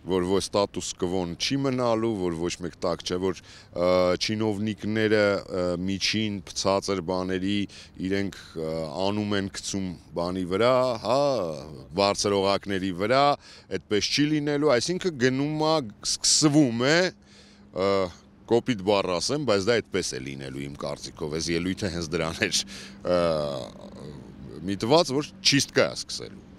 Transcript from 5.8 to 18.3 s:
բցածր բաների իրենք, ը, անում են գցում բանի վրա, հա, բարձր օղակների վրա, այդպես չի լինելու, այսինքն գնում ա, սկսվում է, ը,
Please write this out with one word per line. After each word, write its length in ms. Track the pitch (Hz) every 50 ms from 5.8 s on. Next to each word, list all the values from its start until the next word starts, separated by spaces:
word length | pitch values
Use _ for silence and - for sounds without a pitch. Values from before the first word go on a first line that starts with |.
| 92 95 98 92 - - - 107 110 107 101 98
բցածր 640 | 87 - - - - 101 98 98 - - 98 95 85
բաների 560 | 82 92 92 92 92 92 95 90 98 101 104 98 - - - - - - -
իրենք, 420 | 87 95 95 98 101 95 82 - - - -
ը, 200 | 82 80 80 80 82 80 80 69 87
անում 380 | 95 98 104 107 104 104 104
են 140 | 101 98 98
գցում 360 | - - - - - 98 95 92 85 - - -
բանի 340 | 78 85 85 87 92 92 92
վրա, 280 | 85 92 98 113 123 131 127 127 127 120
հա, 240 | 107 - 101 120 139 143 143 135 113 92 82 78 69 73 80 76 65 67 67
բարձր 460 | 73 92 98 101 101 - - 104 101
օղակների 540 | 98 95 98 98 95 - 98 101 95 90 95 90
վրա, 300 | 82 98 107 127 135 143 143 143 - - - - - -
այդպես 440 | _ 95 95 80 _ 107 101 - -
չի 160 | - - 147 147
լինելու, 440 | 156 151 147 147 147 143 147 151 127
այսինքն 440 | 120 - - 175 185 - 190 160
գնում 460 | 135 120 131 127 131 143 151 156 151 156
ա, 140 | 156 160 156 135 104 - -
սկսվում 840 | - - - - - - - - 143 156 143 156 151 127 113 117 123
է, 160 | 135 156 170 185 180 - - - - - - - - - - - -
ը, 220 | - - 95 98 98 98 95 92 90 - - -